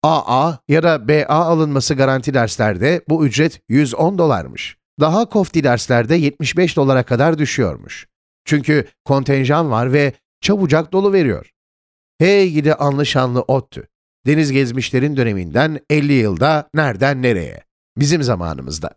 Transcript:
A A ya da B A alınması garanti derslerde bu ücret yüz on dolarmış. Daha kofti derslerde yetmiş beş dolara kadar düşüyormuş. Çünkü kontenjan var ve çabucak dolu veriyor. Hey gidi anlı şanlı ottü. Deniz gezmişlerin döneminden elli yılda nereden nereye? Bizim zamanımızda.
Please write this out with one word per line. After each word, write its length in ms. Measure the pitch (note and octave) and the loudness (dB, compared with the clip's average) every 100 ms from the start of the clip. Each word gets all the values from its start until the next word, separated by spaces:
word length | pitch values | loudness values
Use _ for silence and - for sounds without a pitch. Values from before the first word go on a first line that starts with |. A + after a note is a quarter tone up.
A 420 | D3+ D#3 - B2+ E3 | 2 0 0 0 0
A 140 | - - | -4 0
ya 160 | D3+ | 2
da 240 | E3+ D#3 A2 | 2 0 0
B 200 | D3+ - | 0 2
A 80 | D3+ | 0
alınması 600 | E3+ E3 D#3 C#3 - C#3 | 2 2 2 0 0 2
garanti 380 | C3+ C3 C3+ | 2 2 0
derslerde 680 | C3+ A2+ - G#2+ F2+ B2+ E3+ - | 0 0 0 -2 0 0 -2 -2
bu 160 | D#3+ D3 | 0 2
ücret 360 | G#2+ D#3 - _ | 2 0 -2 _
yüz 260 | B2 C#3+ A#2 | 0 2 0
on 220 | D#3+ G3 | 0 2
dolarmış. 600 | D#3+ G#2+ C#2 A1 - - _ - | 0 0 -4 -12 -16 -16 _ -2
Daha 300 | D3+ F#3 A#3 | 0 2 0
kofti 340 | G#3+ F#3 E3 | 0 0 0
derslerde 520 | C3+ A#2+ - A#2+ A2+ E3+ | 2 0 0 0 2 2
yetmiş 420 | D3 - C3+ E3+ | 0 -2 -4 0
beş 180 | F3+ - | 0 2
dolara 280 | C3+ C3 | 2 2
kadar 340 | A#2+ A#2 D3+ D#3+ | 0 0 2 0
düşüyormuş. 720 | D3 - G2+ B1+ G1+ - - _ _ _ - | -2 -2 -2 -4 -14 -20 -20 _ _ _ -2
Çünkü 420 | D3+ C#3+ D3+ - _ - | -2 2 0 -2 _ -2
kontenjan 640 | C#3 C3+ C#3 C3 D3 D#3+ | 0 2 0 2 0 0
var 220 | A2+ B2+ | 0 0
ve 200 | C#3+ C#3 - _ _ | 2 0 -4 _ _
çabucak 500 | - G3+ F3+ D#3 D#3+ | -2 0 2 0 0
dolu 220 | F#3+ G3+ | 0 2
veriyor. 360 | G3 C#3+ F2 - _ _ _ _ _ _ _ | 2 0 -2 -8 _ _ _ _ _ _ _
Hey 340 | F3 G3+ F#3+ | 2 4 2
gidi 220 | D3+ D3 | 2 0
anlı 320 | D3+ C#3+ C#3 C#3+ | 0 0 0 -2
şanlı 360 | C#3 B2+ B2 | 0 0 -2
ottü. 460 | - C3 - - - _ _ _ B2+ | 0 -2 -4 -18 -20 _ _ _ -2
Deniz 260 | D3+ D3 | 0 2
gezmişlerin 680 | C3+ B2+ B2 A#2 B2+ C#3+ C#3 | 0 -2 -4 -4 -2 -2 0
döneminden 600 | A2+ G2 F2 F#2 D#3 D3 _ | -2 -2 -2 -2 -2 -4 _
elli 240 | D3+ C#3+ | -2 2
yılda 560 | C3+ G#2+ F2 C#3+ D#3 D3 | 2 0 0 0 0 -2
nereden 480 | D#3 D3 F#2+ C#3 C3+ | -2 -2 0 -2 0
nereye? 420 | B2 G2+ C#2+ G1+ _ _ _ - | 0 0 -4 -14 _ _ _ -2
Bizim 260 | C#3+ E3 | 0 0
zamanımızda. 680 | B2+ G2 E2+ C#2+ C2 D#2 D#2 | 0 -2 -4 -8 -10 -10 -12